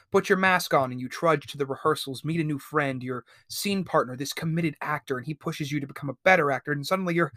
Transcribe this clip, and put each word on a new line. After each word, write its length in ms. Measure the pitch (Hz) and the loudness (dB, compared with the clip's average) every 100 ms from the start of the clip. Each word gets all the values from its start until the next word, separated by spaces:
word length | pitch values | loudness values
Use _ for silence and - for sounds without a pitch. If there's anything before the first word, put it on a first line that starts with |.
| _ | _
put 160 | 196 190 | 0 4
your 80 | 196 | 4
mask 380 | 190 180 - 156 | 4 4 4 2
on 160 | 131 | 2
and 80 | 127 | -2
you 80 | 123 | -8
trudge 400 | - 170 151 - | 0 2 2 0
to 100 | 143 | -6
the 80 | 139 | -4
rehearsals, 600 | 131 156 151 - 127 143 | 0 0 0 -2 -6 -2
meet 160 | 165 | 0
a 20 | |
new 160 | 156 143 | 0 -2
friend, 420 | - 151 139 131 | -4 0 0 -2
your 220 | 123 123 - - - | -6 -8 -10 -20 -12
scene 360 | - 202 196 | -6 -2 -2
partner, 320 | 170 156 123 127 | 2 2 0 -2
this 180 | 139 | -6
committed 420 | - 165 160 170 135 | -4 -2 0 0 -2
actor, 360 | - 147 - 127 | -4 -4 -4 -6
and 80 | 123 | -4
he 80 | |
pushes 380 | 151 - 151 147 | -6 -6 -4 -4
you 80 | 147 | -4
to 80 | 139 | -4
become 220 | - 143 | -6 -8
a 80 | 127 | 0
better 280 | - 185 147 | 4 6 4
actor. 220 | 131 - | 0 -2
And 120 | 147 139 | -4 -2
suddenly 300 | 190 185 170 | -2 0 0
you're 160 | 165 | 0